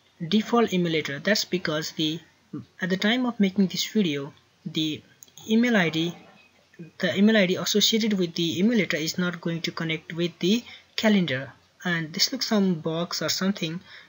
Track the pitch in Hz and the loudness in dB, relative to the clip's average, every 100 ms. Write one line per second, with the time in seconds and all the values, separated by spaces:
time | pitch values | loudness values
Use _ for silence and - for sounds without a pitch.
0 | _ - 165 208 214 233 220 185 170 160 | _ -10 0 0 2 2 2 2 0 0
1 | 143 139 - 208 - 180 170 156 156 - | -4 -4 0 0 0 -4 -2 -4 -4 -2
2 | 156 165 - _ _ 147 - - 180 185 | -2 -4 -10 _ _ -14 -14 -8 -2 0
3 | 214 247 247 226 190 196 185 - - 220 | 0 0 0 2 2 4 2 0 -2 0
4 | 180 143 139 - _ _ 165 160 156 151 | 0 0 -6 -14 _ _ -6 -2 -2 -4
5 | - _ - - - 226 247 214 165 160 | -10 _ -20 -12 0 2 4 4 2 0
6 | 170 - - - _ _ _ - 160 - | -2 -4 -16 -20 _ _ _ -20 -18 -4
7 | 180 185 208 220 180 180 170 208 - 226 | -2 4 4 6 4 0 0 2 2 2
8 | 220 196 175 170 170 156 208 240 - 160 | 2 0 0 0 -2 2 2 2 0 -2
9 | 160 - 180 170 170 165 175 - 165 160 | -2 -2 -2 -4 -6 -4 -6 -6 -4 -6
10 | - 165 170 - 175 233 - - _ - | -6 -4 -4 -2 0 0 -2 -18 _ -2
11 | 220 208 165 131 139 - _ _ 185 165 | 2 4 2 -2 -8 -16 _ _ -4 -2
12 | 156 185 - 254 - 214 190 165 165 160 | -4 -2 -2 -2 0 2 2 0 -2 -4
13 | 175 - 156 - 190 202 165 170 - - | -4 -4 -4 -2 -2 -2 -4 -6 -12 -20